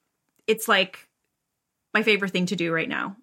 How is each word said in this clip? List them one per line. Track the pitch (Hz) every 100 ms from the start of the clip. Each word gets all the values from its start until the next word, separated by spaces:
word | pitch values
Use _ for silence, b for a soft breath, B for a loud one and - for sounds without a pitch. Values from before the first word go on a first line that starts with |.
| _ _ _ _ -
it's, | 220 -
like, | 202 190 - - _ _ _ _ _ _ _ _
my | 214
favorite | 220 202 196
thing | 185 180
to | 180
do | 170
right | 160 -
now. | 147 - 196